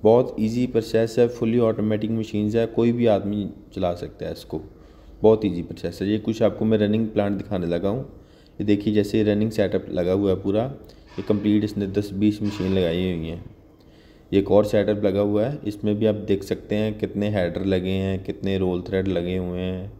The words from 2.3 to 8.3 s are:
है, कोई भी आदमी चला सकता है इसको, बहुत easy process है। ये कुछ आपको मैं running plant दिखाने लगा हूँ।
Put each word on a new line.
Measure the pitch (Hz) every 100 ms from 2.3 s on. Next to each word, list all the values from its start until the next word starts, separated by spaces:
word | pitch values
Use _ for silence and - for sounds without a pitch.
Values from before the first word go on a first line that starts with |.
| 107 104
है, | 113 113
कोई | - 117
भी | 120 117
आदमी | 101 98 104 98 - -
चला | - 92
सकता | 87 - - 82
है |
इसको, | 82 - 80 - - - - - -
बहुत | 107 110
easy | 101 87
process | 80 - 85 87
है। | 98
ये | 107
कुछ | 110 110
आपको | 110 -
मैं | 110 110
running | 104 107 110
plant | 104 101 98
दिखाने | - 98 85
लगा | 85 95
हूँ। | 120 135 - -